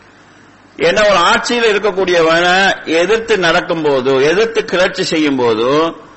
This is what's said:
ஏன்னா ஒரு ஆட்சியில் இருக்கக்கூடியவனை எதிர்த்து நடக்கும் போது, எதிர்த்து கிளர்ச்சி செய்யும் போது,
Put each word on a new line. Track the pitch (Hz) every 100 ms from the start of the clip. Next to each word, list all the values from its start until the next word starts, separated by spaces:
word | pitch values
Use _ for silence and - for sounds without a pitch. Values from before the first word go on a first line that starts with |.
| - - - - - - - -
ஏன்னா | 160 196 208
ஒரு | 185
ஆட்சியில் | 180 226 - 240
இருக்கக்கூடியவனை | 226 202 208 185 185 175 160 165 180 185 196 - -
எதிர்த்து | 160 180 220 226 202
நடக்கும் | 170 175 175 165
போது, | 147 135 127 135
எதிர்த்து | 143 180 226 220 -
கிளர்ச்சி | 175 185 185
செய்யும் | 190 165 147 135
போது, | 120 110 123 147 165 - -